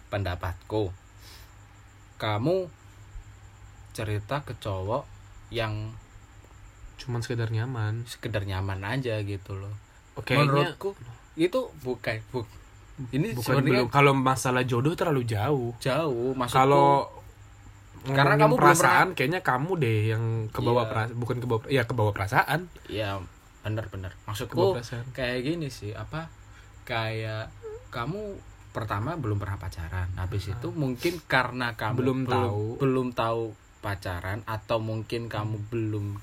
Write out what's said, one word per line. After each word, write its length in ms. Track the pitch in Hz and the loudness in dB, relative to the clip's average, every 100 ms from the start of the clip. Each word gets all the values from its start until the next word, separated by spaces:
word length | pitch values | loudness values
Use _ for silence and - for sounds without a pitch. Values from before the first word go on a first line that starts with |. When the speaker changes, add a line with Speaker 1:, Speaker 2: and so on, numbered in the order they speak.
| - | -6
Speaker 1:
pendapatku. 840 | 104 92 87 90 90 - 107 98 92 - - - - - - - - - - - - | -4 -2 -4 -6 -8 -4 -2 -2 -6 -18 -20 -20 -20 -20 -20 -20 -20 -20 -20 -20 -6
Kamu 500 | 113 104 139 190 175 - - - - - - - - - - - - | -2 0 2 0 -2 -10 -20 -20 -16 -16 -16 -20 -20 -20 -20 -20 -12
cerita 500 | - 104 104 104 139 | -6 -4 -2 -2 -4
ke 120 | 147 113 | -6 -8
cowok 500 | 110 95 95 131 - - - - - | -6 -4 -2 -4 -4 -16 -20 -20 -6
yang 440 | 113 110 107 107 113 - - - - - - - - - - | -2 -2 -4 -6 -10 -18 -20 -20 -20 -20 -20 -20 -18 -18 -14
Speaker 2:
Cuman 220 | - 120 | -6 -4
sekedar 300 | 113 117 113 | -2 -2 -2
nyaman. 540 | 113 120 123 107 117 | -2 -2 -2 -2 -4
Speaker 1:
sekedar 400 | 120 - 117 104 | -8 -8 -4 -4
nyaman 380 | 98 95 98 95 | -2 -4 -4 -4
aja 340 | 98 131 123 107 | -4 -4 -2 -2
gitu 360 | 101 101 95 98 | -4 -6 -8 -10
loh. 180 | 101 104 - - - | -10 -12 -16 -20 -18
Speaker 2:
Oke, 200 | - - | -10 0
kayaknya 400 | 131 143 139 143 | 2 4 4 2
Speaker 1:
Menurutku 160 | 143 196 - - - - | -2 -8 -8 -14 -18 -10
itu 260 | - 175 254 247 151 | 0 2 2 -2 -6
bukan, 400 | 127 110 - 110 110 | -6 -4 -4 -6 -6
bu-, 180 | 127 110 - - - - - 123 | -6 -6 -12 -20 -20 -18 -14 -4
ini 240 | 131 214 | -2 0
Speaker 2:
Bukan 80 | 123 113 127 | -2 2 2
Speaker 1:
sebenarnya 240 | 135 123 | 4 4
Speaker 2:
belum. 60 | 120 | 4
Kalau 240 | 139 143 | 6 6
masalah 480 | 135 131 127 131 127 | 6 4 2 2 2
jodoh 320 | 127 120 143 | 2 2 2
terlalu 320 | 180 175 139 117 | 2 0 0 0
jauh. 480 | 104 123 143 117 117 | 0 0 0 -2 -4
Speaker 1:
jauh, 540 | 135 135 165 120 127 | -2 0 0 0 -2
maksudku. 260 | 131 123 135 | -2 2 6
Speaker 2:
Kalau 500 | 131 143 143 139 - - - - - - - - - - | 8 8 8 6 2 -8 -20 -20 -20 -20 -20 -20 -20 -12
Speaker 1:
Karena 300 | 131 135 139 143 | 0 4 6 8
Speaker 2:
ngomongin 60 | |
Speaker 1:
kamu 60 | 156 | 8
belum 80 | - | 8
Speaker 2:
perasaan, 300 | 147 147 131 127 175 | 8 8 8 6 6
Speaker 1:
pernah. 80 | 165 | 2
Speaker 2:
kayaknya 260 | 131 180 | 0 0
kamu 300 | 156 127 165 180 | 2 0 2 2
deh 200 | 120 110 110 | 2 2 2
yang 160 | 110 113 113 110 | 0 0 -2 -4
kebawa 240 | - 120 120 | -2 2 4
Speaker 1:
Iya. 140 | 113 | 2
Speaker 2:
perasaan, 220 | 113 113 117 | 0 -2 -2
bukan 220 | 117 123 | -4 -2
kebawa, 220 | 117 113 - | 0 -2 2
iya, 160 | 135 | 0
kebawa 280 | 117 123 107 | 2 0 0
perasaan. 480 | 98 98 135 160 156 180 - - | 0 2 2 2 0 -4 -14 -8
Speaker 1:
Iya, 220 | 101 104 98 92 - - - | -6 -4 -6 -8 -16 -20 -10
bener, 240 | 107 107 92 | -6 -6 -6
bener. 240 | 95 92 - | -8 -10 -10
Maksudku 300 | - 104 120 123 | -10 -8 -4 2
Speaker 2:
Kebawa 180 | 190 127 | 2 2
perasaan. 300 | 117 120 127 | -4 -10 -8
Speaker 1:
kayak 280 | 123 123 127 | -4 -2 -2
gini 260 | 127 170 143 | -2 -2 -6
sih, 220 | - 104 | -8 -10
apa, 380 | 107 107 156 165 - - - - - | -10 -8 -8 -10 -14 -20 -20 -20 -16
kayak 640 | - 117 113 113 110 110 113 - - 440 - | -4 -2 -2 -2 -4 -6 -8 -12 -14 -14 -10
kamu 480 | 123 120 196 208 196 - - - | -6 -4 -4 -6 -10 -14 -20 -12
pertama 440 | - 107 104 120 170 | -8 -4 -2 -2 -2
belum 220 | 107 101 | -2 -2
pernah 180 | 98 95 | -2 -6
pacaran. 540 | 92 - 80 90 90 | -8 -8 -6 -4 -4
Habis 320 | 92 92 101 - | -4 -4 -4 -4
Speaker 2:
Ah. 60 | |
Speaker 1:
itu 160 | - 165 | -6 -6
mungkin 420 | 170 135 123 170 175 | -2 -2 0 -2 -4
karena 500 | - 135 123 123 120 | 2 2 2 -2 -4
kamu 220 | 113 110 113 | -2 -2 2
Speaker 2:
Belum 240 | 131 127 | 2 2
Speaker 1:
belum, 120 | 127 123 | 2 2
Speaker 2:
tahu. 220 | 120 104 110 123 | 2 0 -2 0
Speaker 1:
belum 300 | 135 131 127 | 2 2 0
tahu 300 | 123 113 117 113 107 - - | 0 0 0 -4 -8 -20 -10
pacaran, 600 | 107 92 101 87 95 107 | -6 -4 -4 -6 -4 -6
atau 340 | 110 110 - 117 | -6 -6 -2 0
mungkin 480 | 110 110 107 117 117 | 0 -4 -4 -4 -4
kamu 300 | 110 107 110 104 | -4 -2 -4 -4
belum 380 | 117 110 107 101 101 | -2 0 -2 -4 -6